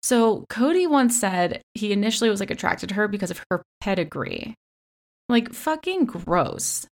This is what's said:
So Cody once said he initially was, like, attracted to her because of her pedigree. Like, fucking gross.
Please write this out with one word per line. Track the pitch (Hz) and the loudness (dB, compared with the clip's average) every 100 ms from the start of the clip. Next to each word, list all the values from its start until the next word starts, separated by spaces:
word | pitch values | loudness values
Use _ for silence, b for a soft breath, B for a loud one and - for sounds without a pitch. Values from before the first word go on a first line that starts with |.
So | - 247 226 208 - | 2 4 4 2 -4
Cody | - 254 349 359 | 0 2 4 4
once | 285 247 240 | 4 4 2
said | 196 185 175 - _ | 0 0 0 -2 _
he | - 214 | -6 -2
initially | 202 208 220 233 | 2 2 2 2
was, | 202 | 0
like, | 196 | -2
attracted | - 180 - - | -4 -2 -4 -4
to | 196 | -2
her | 208 | -2
because | 202 185 | -2 -6
of | 175 - | -8 -4
her | 175 - _ | -6 -6 _
pedigree. | - 190 156 - - 50 - 220 _ _ _ _ _ _ _ | -4 -2 -2 -4 -6 -6 -10 -14 _ _ _ _ _ _ _
Like, | 240 233 | 0 0
fucking | - - 311 359 370 | -6 -4 -2 -2 0
gross. | 254 175 170 175 139 - - - - | 0 -2 0 0 0 -2 -6 -6 -8